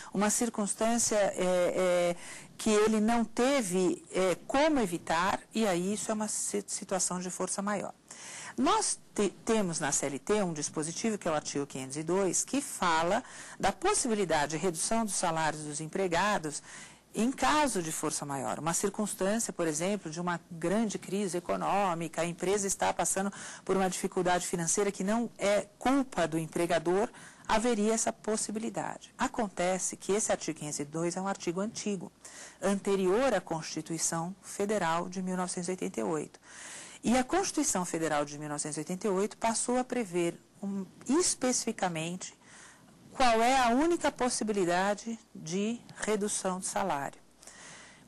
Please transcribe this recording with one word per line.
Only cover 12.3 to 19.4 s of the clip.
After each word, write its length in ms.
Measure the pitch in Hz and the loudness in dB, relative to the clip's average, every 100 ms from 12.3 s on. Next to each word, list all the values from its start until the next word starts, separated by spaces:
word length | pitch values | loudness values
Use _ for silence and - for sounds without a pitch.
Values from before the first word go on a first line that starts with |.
| 160 | 0
que 180 | - 269 | 0 -2
fala 640 | - - 185 160 170 214 - - - - | -4 -2 2 4 4 0 -2 -14 -16 -2
da 140 | 180 | -2
possibilidade 800 | - 370 427 254 214 180 160 143 | 0 0 0 0 0 2 2 0
de 60 | 156 | 0
redução 460 | 185 165 - 226 | -2 0 0 0
dos 120 | 220 - | 0 0
salários 480 | 175 165 156 156 | 0 2 0 -2
dos 160 | 151 147 | -6 -6
empregados 840 | 156 185 190 165 202 202 156 - - - - - _ | -6 -2 2 2 2 2 -2 -6 -10 -16 -16 -20 _
em 180 | - 233 | 0 0
caso 500 | 269 262 302 294 196 | 2 4 4 4 2
de 80 | 160 | -2
força 360 | - 156 143 147 | -2 -2 -2 -4
maior. 320 | 135 120 101 | -4 -2 -2
Uma 160 | 151 | -2
circunstância, 760 | 170 202 - 208 - 190 220 | 0 0 0 -4 0 0 0